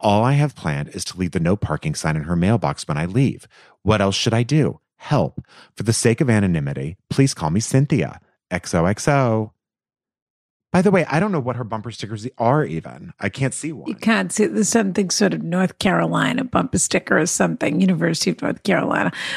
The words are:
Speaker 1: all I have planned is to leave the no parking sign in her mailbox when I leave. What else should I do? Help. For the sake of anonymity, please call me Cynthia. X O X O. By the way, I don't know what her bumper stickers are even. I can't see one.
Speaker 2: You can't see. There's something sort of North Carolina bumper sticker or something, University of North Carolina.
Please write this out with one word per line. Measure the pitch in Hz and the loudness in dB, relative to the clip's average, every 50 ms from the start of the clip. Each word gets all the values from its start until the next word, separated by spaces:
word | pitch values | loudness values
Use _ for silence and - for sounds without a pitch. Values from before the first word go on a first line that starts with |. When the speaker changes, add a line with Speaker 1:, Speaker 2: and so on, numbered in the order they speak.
Speaker 1:
all | - 107 101 104 113 | 0 2 4 4 4
I | 127 143 | 4 2
have | 143 147 143 - | 2 2 0 -2
planned | - - 82 73 71 73 - | -4 -6 -4 -4 -4 -4 -6
is | - 95 - | -8 -10 -10
to | - - | -10 -6
leave | 87 92 87 | -4 -4 -2
the | - 92 | -2 0
no | 82 85 98 | 0 2 2
parking | 104 - - 78 73 - 78 73 | 0 0 -2 -4 -4 -4 -4 -6
sign | - - 80 78 | -2 -2 -2 -2
in | 78 73 | -2 -2
her | 78 87 | -2 0
mailbox | 85 87 95 117 113 78 71 71 - - | 0 2 2 2 2 0 -2 -4 -4 -6
when | - 76 73 | -6 -4 -4
I | 80 | -4
leave. | 87 95 123 - 110 - - - - _ - - - _ _ - | -2 0 0 0 0 0 -4 -10 -20 _ -20 -20 -20 _ _ 0
What | 98 107 107 101 | 2 2 4 4
else | 98 95 | 2 2
should | - - 120 113 | 0 0 0 0
I | 113 120 | 0 0
do? | 117 147 156 131 80 - - _ _ _ | 2 2 2 2 0 -2 -6 _ _ _
Help. | _ - - 151 131 82 65 - - - - - - - _ _ | _ -6 -2 0 0 0 0 -4 -8 -14 -16 -20 -20 -20 _ _
For | - 98 | -6 -2
the | 107 110 | -2 -2
sake | - - 120 113 - | 2 2 2 2 2
of | 160 123 | 2 2
anonymity, | 113 107 101 95 85 80 71 69 69 67 67 - 95 - _ _ | 4 4 4 2 2 0 -2 -4 -4 -6 -6 -8 -10 -12 _ _
please | - - 135 135 - | 0 2 2 2 2
call | - - 78 | -2 -2 -2
me | 80 104 | 0 -2
Cynthia. | 113 - - 131 139 - 160 117 76 - - - - _ _ _ _ _ | -2 0 2 2 2 2 0 -2 -2 -4 -6 -12 -20 _ _ _ _ _
X | - 87 - - - | -6 -6 -4 -2 0
O | 87 82 | 2 2
X | 92 107 - - - | 2 0 0 0 2
O. | 147 139 131 120 113 110 - 85 - _ _ _ _ _ _ _ _ _ _ _ _ _ _ _ _ _ _ _ _ _ _ _ - | 2 4 2 2 2 0 -2 -4 -10 _ _ _ _ _ _ _ _ _ _ _ _ _ _ _ _ _ _ _ _ _ _ _ 0
By | 175 180 | 2 4
the | 208 | 4
way, | 190 185 151 | 4 4 4
I | - 135 156 | 2 2 0
don't | 190 220 190 | 2 2 0
know | 156 | -2
what | 120 123 123 | -2 -2 -4
her | 117 123 | -6 -6
bumper | 104 117 110 104 120 | -6 -6 -8 -8 -8
stickers | 107 - - 98 113 104 107 127 - | -10 -10 -10 -8 -8 -8 -8 -10 -6
are | - 117 117 135 151 139 | 0 2 4 4 4 2
even. | 80 78 80 - - 62 - - 170 - - | 0 -4 -6 -8 -10 -14 -16 -16 -18 -12 -8
I | - 98 | -6 -6
can't | - - 135 131 - | -4 -2 -2 -2 -2
see | - - 151 160 | -4 -8 -10 -10
one. | - - - | -10 -10 -10
Speaker 2:
You | 220 | -10
can't | - - 214 226 202 190 175 | -4 0 0 2 2 0 -2
see. | - - 214 | 0 0 0
There's | - - 214 214 - | 2 2 0 0 2
something | - 226 214 196 175 - 202 175 | 2 2 2 2 0 -2 -2 -2
sort | - - 208 185 165 | 0 0 2 2 0
of | 160 156 | -2 -4
North | 165 170 185 185 175 - - | -2 0 0 0 0 0 -2
Carolina | - 202 175 170 170 160 165 165 - - - - - | 0 0 2 2 2 0 0 0 0 0 -2 -2 -4
bumper | 254 - - - 262 - 185 | -2 0 0 0 0 0 -2
sticker | - - - 190 - - - 180 | 0 0 0 -2 0 2 2 2
or | 156 | 2
something, | 175 - - 190 170 160 - - - - - | 0 0 0 0 0 0 -2 -2 -2 0 2
University | 190 185 185 156 165 165 165 - - 190 | 2 2 2 2 0 0 -2 0 -2 -2
of | 170 - - | -2 -2 -4
North | - - - - | -4 -6 -4 -2
Carolina. | - 185 160 - - - - - 175 - - - - - | 0 0 2 2 2 0 0 0 0 -2 -4 -8 -8 -8